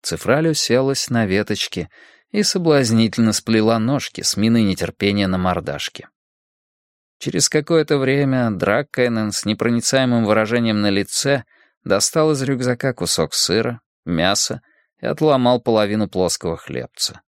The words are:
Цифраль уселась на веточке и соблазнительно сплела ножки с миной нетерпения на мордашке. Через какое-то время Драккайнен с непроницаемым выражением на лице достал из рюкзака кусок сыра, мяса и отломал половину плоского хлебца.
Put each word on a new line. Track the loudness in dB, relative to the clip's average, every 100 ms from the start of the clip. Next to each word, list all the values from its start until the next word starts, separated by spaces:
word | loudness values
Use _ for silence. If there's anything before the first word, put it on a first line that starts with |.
Цифраль | -6 -6 0 2 2
уселась | -2 0 0 2 -2 -2
на | 0 2
веточке | 0 0 -4 -4 -6 -10 -14 -20 _ _
и | -2
соблазнительно | -2 0 2 2 4 2 2 2 0
сплела | 0 0 2 2 2
ножки | 0 -2 -4 -6
с | -4 0
миной | 2 4
нетерпения | 2 0 -4 -2 0 0 0
на | 0
мордашке. | 0 -2 -4 -8 -8 -12 -20 _ _ _ _ _ _ _ _ _ _ _
Через | -4 -2 0
какое-то | 0 2 0 2 0
время | 2 2 2 0 0
Драккайнен | 0 0 0 -2 -2 0 0 -2
с | -2 -4
непроницаемым | -2 0 0 0 0 2 2 2
выражением | 2 2 0 0 2
на | 2
лице | 0 -2 -4 0 -2 -4 _ _ _
достал | 0 0 2 2 2
из | 2
рюкзака | -2 -2 -2 -2 -4
кусок | -4 -4 -2 -2
сыра, | -2 0 0 -2 -6 _ _ -4
мяса | 0 2 0 -4 -8 _ _ _ _
и | -6
отломал | 0 2 4 4 2
половину | 2 2 2 0 -2
плоского | 0 -2 -2 -6 -8
хлебца. | -8 -10 -10 -8 -8 -8 _